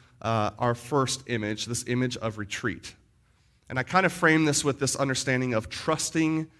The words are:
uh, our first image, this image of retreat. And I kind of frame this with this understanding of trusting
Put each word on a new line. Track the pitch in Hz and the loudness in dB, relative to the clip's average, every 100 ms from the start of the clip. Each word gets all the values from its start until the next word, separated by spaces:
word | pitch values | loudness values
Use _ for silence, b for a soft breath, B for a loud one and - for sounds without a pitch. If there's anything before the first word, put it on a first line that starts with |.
| B B | B B
uh, | 113 113 104 - | -2 0 0 0
our | 120 | -2
first | 117 - 147 131 - - | -2 0 0 2 -2 -4
image, | 117 104 107 113 | -2 -2 -4 -4
this | 120 - | -6 -2
image | 123 127 123 | 0 0 -2
of | 113 107 | -6 -6
retreat. | 101 - 113 64 - - _ _ _ _ _ _ - | -8 -6 -4 -6 -10 -20 _ _ _ _ _ _ -8
And | 131 | -6
I | |
kind | 127 185 | 0 2
of | 180 | 2
frame | 180 165 160 156 | 4 4 6 4
this | 139 | 2
with | 147 127 | 0 0
this | 131 - | 0 0
understanding | 139 127 - 127 127 | 0 0 0 0 2
of | 110 - | 0 -2
trusting | - - 156 - 165 160 160 160 | -6 -2 -2 0 2 2 2 -4